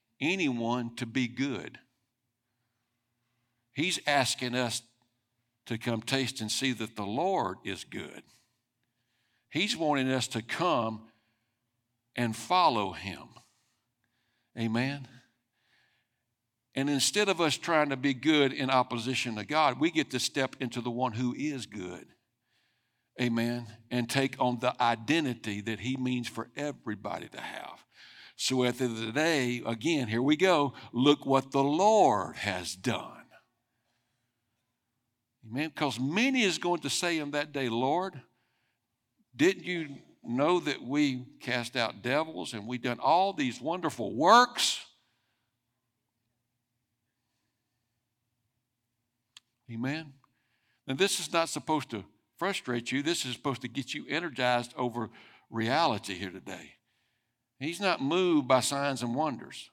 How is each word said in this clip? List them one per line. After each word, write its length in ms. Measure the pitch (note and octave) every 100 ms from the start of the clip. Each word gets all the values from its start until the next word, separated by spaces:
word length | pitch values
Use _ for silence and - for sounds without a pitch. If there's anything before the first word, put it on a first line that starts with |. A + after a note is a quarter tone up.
| _ -
anyone 760 | D3 F#3+ D3 A#2+ A#2 B2 A#2 -
to 100 | A#2
be 220 | C3 A#2
good, 500 | A2+ C#3 G2 D#2+ - _ _ _ _ _ _ _ _ _ _ _ _ _ _ _ _ _ _ _
he's 280 | C3+ F3+ -
asking 520 | D3 C#3+ B2 - B2 B2+
us 260 | A#2+ - - _ _ _ _ _ _ _ -
to 120 | A2+
come 240 | A#2+ A2
taste 400 | - C3+ B2 -
and 80 | G#2+
see 220 | - C3+
that 240 | A2+ G#2+ G#2
the 100 | G2+
Lord 500 | B2 F#3 F3 F#2+ F#2+
is 200 | G2 F2+
good. 380 | - - - - _ _ _ _ _ _ _ _ _ _ _ _ _
He's 280 | D#3+ G#3 E3
wanting 340 | D#3 C#3 C3
us 180 | C3 -
to 140 | A2+
come 640 | A2+ - F3 C3+ A2 A2 - _ _ _ _ _ _ _ _ _ _ B2
and 200 | A#2 A2
follow 560 | - F3+ E3 A2+ G2
him. 360 | F2+ G2 D2 B1+ - _ _ _ _ _ _ _ _ _ _ _ A#2
Amen. 500 | A2+ A#2 C3+ C#3+ C3 - _ _ _ _ _ _ _ _ _ _ _ _ _ _ _
And 160 | C3 C#3+
instead 380 | C3+ - G#3 G3+
of 120 | E3
us 160 | D#3 -
trying 340 | - D#3+ D3
to 60 | C3
be 160 | C#3
good 400 | B2 D3+ D3+ C3+
in 180 | C#3 C3
opposition 680 | C3 B2 A#2+ B2 A#2+ B2 G#2+
to 80 |
God, 360 | G2 D#3 C#3+ B2
we 100 | E3
get 200 | D#3 C#3
to 100 | B2
step 360 | - C#3 C3 -
into 200 | B2 B2
the 100 | A#2+
one 220 | A#2+ B2+
who 200 | A2+ B2
is 320 | B2 D3+ C3 G2
good. 420 | G2+ F2+ F2 - _ _ _ _ _ _ _ _ _ _ -
Amen. 460 | B2 A#2 A#2 A#2+ A2+ - -
And 200 | B2 A#2
take 240 | C#3 C3 -
on 180 | B2 A#2+
the 160 | B2+ -
identity 800 | A#2+ A2+ A2+ D#3+ C#3 A#2 G#2+ G2+
that 180 | G#2+ G2+
he 160 | A#2 C3
means 320 | B2+ B2 A#2
for 220 | A2+ - C#3+
everybody 720 | D3 - A2+ G2 G2+ F2 -
to 120 | -
have. 440 | - - - - _ - - - - -
So 280 | - C3
at 140 | B2 B2
the 60 |
end 140 | B2 A2+
of 80 | A2
the 60 |
day, 500 | C3 E3 D3 B2 A#2+
again, 440 | A2+ A2+ D3+ D3+ A2
here 120 | A2+
we 160 | C#3 D3+
go. 380 | F#3 D#3 C#3 - -
Look 320 | A#2 C#3+ D3
what 280 | C3+ C3+ C3
the 100 | C#3
Lord 720 | C#3 D#3+ G#3 A3 D3 G2+ F2+ -
has 380 | G#2 F2+ E2+
done. 480 | F#2 B2 F2+ - - - - _ _ _ _ _ _ _ _ _ _ _ _ _ _ _ _ _ _ _ _ A2+
Amen. 200 | B2+ D#3
Because 320 | - C#3+ A2+
many 420 | C3+ F#3+ C4+ C4
is 160 | G3 D#3
going 220 | F3 E3+
to 100 | C3+
say 280 | - F3 E3
in 120 | C#3+
that 200 | D3 D3+
day, 160 | C#3 B2
"Lord, 520 | A#2 C3 E3+ F#3+ C#3 - _ _ _ _ _ _ _ _ _ _ B2
didn't 280 | F3 F3+
you 380 | E3 F3 D3 C3+ - _
know 360 | - B2 D3+ F3+
that 240 | D3 -
we 440 | B2 D3 C#3+ B2+ A#2+ -
cast 380 | B2 B2 A2+ B2
out 260 | A2 G2
devils 520 | A#2+ D3 D#3+ F3 E3
and 120 | A2 G#2+
we 120 | B2
done 200 | B2+ A#2
all 340 | C3 E3+ G3
these 280 | F3+ B2+ A2
wonderful 520 | C#3 F3+ E3 - G2 A2
works?" 680 | E3+ A#3 B3 - - - - _ _ _ _ _ _ _ _ _ _ _ _ _ _ _ _ _ _ _ _ _ _ _ _ _ _ _ _ _ _ _ _ _ _ _ _ _ _ _ _ _ _ _ _ - _ _ -
Amen. 440 | A2+ C3 D#3 D3+ - _ _ _ _ _ _ -
And 100 | C#3
this 220 | G3 -
is 120 | D#3
not 160 | E3+ E3
supposed 420 | C#3+ D#3+ D3+ B2
to 140 | G#2+ F#2+ _ _ -
frustrate 540 | F#3+ F#3+ B2+ A#2+ A#2+
you. 120 | C3
This 220 | D3 E3+
is 100 | B2+
supposed 280 | A#2 C#3+ A#2+
to 60 | A#2
get 260 | C3+ B2
you 120 | D3 D3
energized 640 | D3+ E3+ B2 B2+ A#2+ A#2 -
over 340 | B2 A#2 G#2+ - - - _
reality 640 | A2+ A2+ D3+ D#3+ G2+ -
here 160 | F2+ F#2+
today. 420 | F2+ G2 E2+ D2+ - _ _ _ _ _ _ _ _
He's 200 | D3 F3
not 220 | G3 D#3+
moved 460 | C#3 F3 F3+ D3+ B2
by 120 | B2+
signs 420 | - C#3 C#3+ C3
and 120 | A#2+
wonders, 560 | C3 D#3 A#2+ - - -